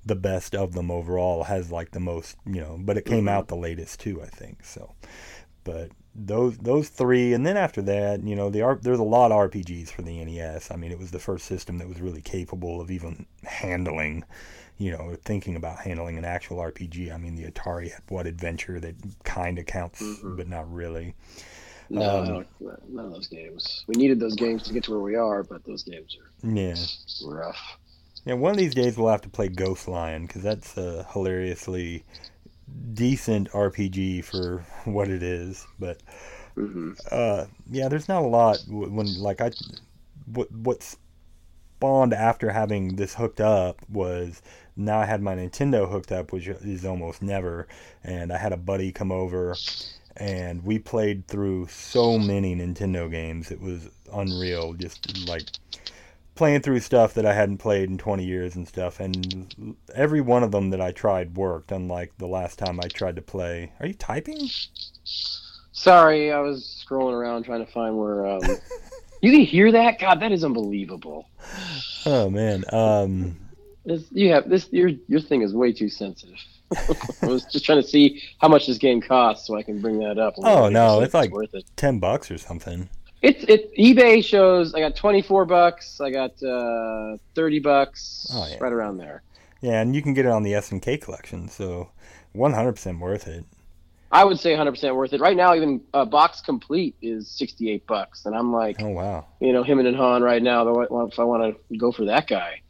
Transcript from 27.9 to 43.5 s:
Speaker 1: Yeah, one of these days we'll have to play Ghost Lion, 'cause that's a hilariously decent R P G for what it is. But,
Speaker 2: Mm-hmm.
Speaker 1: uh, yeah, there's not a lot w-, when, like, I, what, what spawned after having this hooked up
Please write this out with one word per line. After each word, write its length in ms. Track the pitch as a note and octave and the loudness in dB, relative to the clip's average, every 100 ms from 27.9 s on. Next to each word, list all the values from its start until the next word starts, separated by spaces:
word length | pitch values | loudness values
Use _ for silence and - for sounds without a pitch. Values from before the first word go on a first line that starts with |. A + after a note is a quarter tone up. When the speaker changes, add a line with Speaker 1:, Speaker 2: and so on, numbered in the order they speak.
| _ _ - | _ _ -16
Speaker 1:
Yeah, 120 | - B2 | -8 -2
one 160 | D#3 | -2
of 60 | G#3 | 0
these 160 | F3+ | 0
days 240 | B2+ B2 A2+ | 0 0 2
we'll 120 | A2+ | 2
have 100 | G#2+ | 0
to 80 | G2 | -2
play 200 | - G2 | -6 -6
Ghost 400 | F#2 F#2+ F#2 - | -2 -4 -4 -6
Lion, 360 | F2+ E2 D#2+ E2 | -8 -6 -8 -10
'cause 140 | F#2 | -8
that's 340 | G2 G#2+ - - | -6 -6 -8 -10
a 280 | F2+ E2+ - | -8 -10 -10
hilariously 920 | G2+ F#2 F#2 F#2 F2 - F#2 F2 E2+ - - - _ - _ - - A#2+ | -6 -4 -2 -4 -8 -8 -8 -8 -10 -16 -20 -20 _ -20 _ -20 -16 -12
decent 540 | A2 B2 C3+ - G#2+ G2 | -2 0 0 0 -2 -2
R 160 | G#2 G2+ | 0 -2
P 180 | - G2 | -2 -4
G 340 | F#2+ F#2+ F2+ | -2 -4 -4
for 440 | E2+ F#2+ F2+ F2+ E2+ - | -6 -6 -6 -6 -10 -12
what 240 | - G#2 G2 | -6 -4 -4
it 160 | F#2 | -4
is. 420 | F2 F2+ F2+ F#2 - - | -4 -6 -8 -14 -18 -14
But, 240 | F#2 E2+ - - - - - - | -12 -12 -16 -20 -20 -20 -16 -10
Speaker 2:
Mm-hmm. 340 | G#2 F#2 E2 F#2+ - | -10 -10 -12 -14 -8
Speaker 1:
uh, 360 | B2 A#2 G2+ - - - | -4 -2 -2 -6 -14 -10
yeah, 160 | B2+ C3+ | -6 -4
there's 220 | D3+ D3+ | -4 -4
not 140 | F#3+ | -2
a 40 | C#3 | 2
lot 340 | A#2 A#2 G2+ - | 4 6 4 -4
w-, 240 | G#2 F#2+ | -8 -6
when, 160 | G#2+ G#2 F#2 | -4 -4 -4
like, 180 | G2+ F#2+ | -4 -4
I, 120 | B2 - - - - _ - - - | -4 -6 -14 -20 -20 _ -20 -20 -10
what, 260 | A2+ - | -8 -8
what 320 | A2 A2+ A#2+ | -6 -4 -4
spawned 1300 | - - _ _ - - - - - - C3+ C3+ B2+ | -8 -20 _ _ -20 -20 -20 -20 -20 -4 2 4 4
after 360 | G#2+ A2+ A2+ A2 | 4 2 0 -2
having 460 | G2+ G#2+ G#2 F#2+ F#2+ | -2 -2 -2 -4 -4
this 180 | G2 - | -6 -4
hooked 240 | A#2 - | -6 0
up 400 | G#2+ | 2